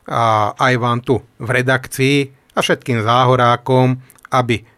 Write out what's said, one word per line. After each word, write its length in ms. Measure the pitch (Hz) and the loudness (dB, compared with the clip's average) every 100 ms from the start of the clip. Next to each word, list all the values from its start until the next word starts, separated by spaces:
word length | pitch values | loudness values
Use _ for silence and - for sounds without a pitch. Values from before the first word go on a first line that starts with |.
| - | -8
a 420 | - 113 110 104 - | -2 2 2 0 0
aj 160 | 135 123 | 0 0
vám 220 | 120 120 127 | -2 -4 -2
tu 160 | 113 - - | -4 -4 -14
v 100 | 117 123 | -4 -2
redakcii 560 | 127 127 131 - 131 143 131 _ _ | 0 -2 -4 -2 0 0 -2 _ _
a 60 | - | -6
všetkým 400 | - - - 117 107 | -2 -2 -2 -2 0
záhorákom, 960 | 123 127 127 120 120 - 127 127 127 - - - | 2 4 4 2 2 0 2 2 -2 -8 -20 -4
aby 320 | 131 120 107 - | -2 -2 -4 -6